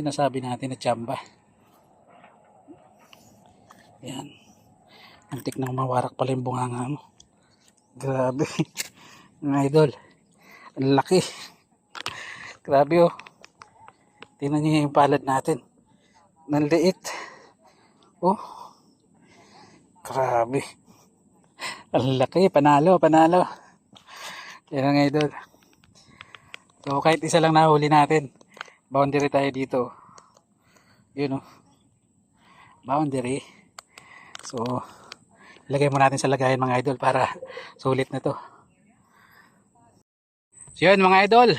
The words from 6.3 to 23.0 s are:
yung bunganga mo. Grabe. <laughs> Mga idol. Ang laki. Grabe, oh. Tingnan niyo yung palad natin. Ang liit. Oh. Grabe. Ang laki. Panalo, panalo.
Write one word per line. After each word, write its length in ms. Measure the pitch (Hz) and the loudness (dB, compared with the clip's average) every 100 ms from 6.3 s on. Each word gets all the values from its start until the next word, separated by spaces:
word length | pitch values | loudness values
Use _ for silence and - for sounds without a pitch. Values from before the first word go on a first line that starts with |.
| 131 | -4
yung 80 | |
bunganga 480 | 127 123 123 123 127 | -6 -6 -6 -6 -8
mo. 80 | 147 - _ _ _ _ _ _ _ _ - | -10 -14 _ _ _ _ _ _ _ _ -12
Grabe. 480 | 135 131 127 127 - - 151 - - | -6 -2 -2 -2 -6 -4 -6 -8 -14
<laughs> 460 | - - - _ _ | -14 -20 -20 _ _
Mga 160 | 147 139 139 | -4 -2 0
idol. 180 | 151 147 - - _ _ _ _ - - - | 2 2 0 -18 _ _ _ _ -20 -20 -6
Ang 160 | 135 | 0
laki. 320 | 135 - 180 - - - _ _ _ _ - - - - - - - | 0 2 0 0 -10 -20 _ _ _ _ -14 -14 -14 -16 -18 -20 -18
Grabe, 480 | - 139 143 170 170 | 0 2 4 4 2
oh. 60 | - - _ - _ - _ - _ _ _ - _ | 0 -16 _ -20 _ -20 _ -20 _ _ _ -20 _
Tingnan 240 | 143 151 | -4 0
niyo 240 | 156 156 | 2 2
yung 80 | 147 | 2
palad 320 | 151 139 143 | 2 2 2
natin. 400 | 135 135 - 139 - _ _ _ _ _ _ _ - | 0 -4 -2 -6 -8 _ _ _ _ _ _ _ -4
Ang 160 | 147 151 | -2 0
liit. 320 | 165 175 - - - - - - _ _ _ _ _ _ _ | 2 2 -2 -10 -14 -14 -20 -20 _ _ _ _ _ _ _
Oh. 160 | 175 214 - - - _ _ _ _ _ _ _ - - - _ _ _ | -2 -2 -8 -20 -20 _ _ _ _ _ _ _ -20 -20 -20 _ _ _
Grabe. 760 | - 127 127 123 117 135 - - _ _ _ _ _ _ _ _ - - - | -8 -4 0 0 0 -2 -6 -16 _ _ _ _ _ _ _ _ -16 -16 -4
Ang 240 | 165 131 131 | -2 0 0
laki. 320 | 131 170 190 | 0 2 2
Panalo, 480 | 147 143 143 165 | 4 4 4 4
panalo. 480 | 180 | 4